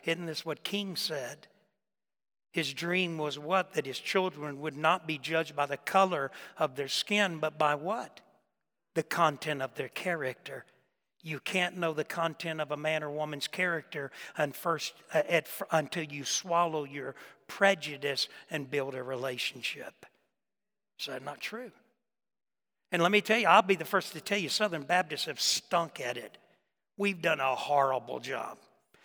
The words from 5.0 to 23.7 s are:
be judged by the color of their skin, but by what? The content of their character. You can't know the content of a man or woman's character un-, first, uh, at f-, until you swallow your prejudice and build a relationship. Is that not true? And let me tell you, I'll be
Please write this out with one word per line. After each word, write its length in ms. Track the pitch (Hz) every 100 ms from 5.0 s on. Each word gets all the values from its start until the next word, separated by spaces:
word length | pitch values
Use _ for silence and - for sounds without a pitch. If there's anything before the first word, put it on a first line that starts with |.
| 165
be 100 | 156
judged 380 | 131 160 151 147
by 100 | 143
the 120 | 139
color 520 | - 190 190 165 135 - - -
of 180 | 151 131
their 140 | 139
skin, 500 | - - 208 196 165
but 180 | 156 151
by 160 | 151
what? 460 | 147 160 226 - - _ _ _ _ _ _ _ -
The 80 |
content 580 | 151 - 165 143 156 147
of 140 | 131 -
their 120 | 131
character. 800 | - 185 170 131 123 - 135 - _ _ _ _ _
You 180 | 160 147
can't 380 | - 190 180 180
know 160 | 170
the 100 | 151
content 560 | 151 - 165 156 170 156
of 140 | 151
a 20 | 147
man 240 | 156 156
or 80 | 151
woman's 380 | 147 151 147 -
character 640 | - 180 165 - 151 139 - - -
un-, 140 | 147
first, 420 | 135 170 160 - - -
uh, 60 | 165
at 260 | 147 170 -
f-, 180 | - -
until 320 | 160 147 180
you 220 | 156 143 135
swallow 580 | - 190 170 170 156
your 320 | 143 143 131 - - - -
prejudice 800 | - 196 190 143 139 143 135 - - -
and 200 | 160 131
build 240 | 143 135
a 80 | 131
relationship. 1040 | 123 131 135 123 - 131 113 - - - - _ _ _ _ _ _ _ _ -
Is 60 | -
that 180 | 131
not 160 | 135 143
true? 320 | - 226 247 - _ _ _ _ _ _ _ _ _ _ -
And 100 | 175
let 100 | 170
me 100 | 208
tell 180 | - 220
you, 80 | 202
I'll 160 | 185
be 100 | 185